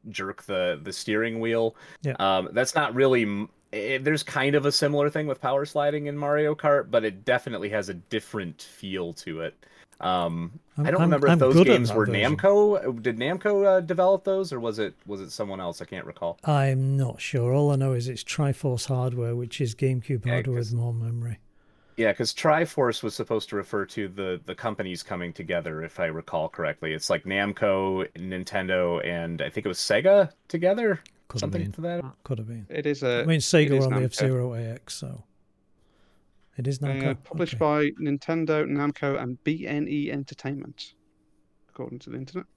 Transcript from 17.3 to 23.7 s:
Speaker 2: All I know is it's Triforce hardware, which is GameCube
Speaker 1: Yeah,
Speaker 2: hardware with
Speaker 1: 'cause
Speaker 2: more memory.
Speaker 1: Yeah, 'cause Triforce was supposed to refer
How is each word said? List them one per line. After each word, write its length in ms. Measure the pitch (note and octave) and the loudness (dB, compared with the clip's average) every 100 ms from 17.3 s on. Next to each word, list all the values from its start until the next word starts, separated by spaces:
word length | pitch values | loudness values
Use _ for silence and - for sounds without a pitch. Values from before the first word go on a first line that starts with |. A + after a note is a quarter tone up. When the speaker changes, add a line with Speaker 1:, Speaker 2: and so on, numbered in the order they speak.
| C3 A#2+ | 0 2
Speaker 2:
All 200 | C3+ D3 | 2 2
I 40 | C#3 | 2
know 180 | C3+ | 2
is 120 | B2 B2 | 0 -4
it's 160 | A#2 | -8
Triforce 640 | - - C#3 C3 D3 B2 - | -8 -2 0 0 -2 -2 -2
hardware, 480 | B2+ B2 B2 A#2 | 0 0 -2 -2
which 260 | A#2+ A#2+ - | -2 -6 -4
is 140 | B2 | -4
GameCube 500 | A2 C3+ B2+ - B2+ | 0 0 0 -2 -4
Speaker 1:
Yeah, 100 | B2 | 0
Speaker 2:
hardware 200 | A#2+ - A#2+ | -2 0 -2
with 100 | A2 | -2
Speaker 1:
'cause 60 | |
Speaker 2:
more 200 | A#2 A#2+ | -2 -2
memory. 460 | A#2 A#2 A#2 A#2 G#2 _ _ _ _ _ - | -2 -4 -4 -6 -8 _ _ _ _ _ 0
Speaker 1:
Yeah, 160 | A2 | 2
'cause 200 | G2 A#2 | 2 -2
Triforce 680 | - D#3+ D3+ E3+ - B2 A2 | 0 2 4 2 2 0 0
was 140 | A2+ - | -6 -6
supposed 320 | A2+ A2 - | -2 -2 -2
to 80 | G2+ | -6
refer 280 | F#2 | -4